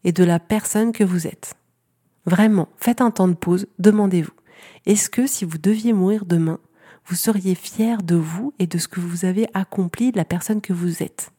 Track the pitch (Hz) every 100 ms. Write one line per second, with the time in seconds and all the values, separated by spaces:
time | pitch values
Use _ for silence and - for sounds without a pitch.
0 | 185 170 175 170 - 214 - 214 226 226
1 | 202 180 160 - - - _ _ _ _
2 | _ _ - 180 214 202 156 _ - 233
3 | 240 226 185 170 - 180 202 - 190 214
4 | 202 180 156 _ _ - - - - 208
5 | - - 262 - 175 160 190 220 226 214
6 | 185 214 190 170 160 160 _ _ - -
7 | - 180 - 208 190 180 - - 220 226
8 | 170 170 156 165 262 - 180 170 - -
9 | 175 170 185 185 226 190 190 - 180 -
10 | 240 220 160 175 - 214 - 180 175 170
11 | - - -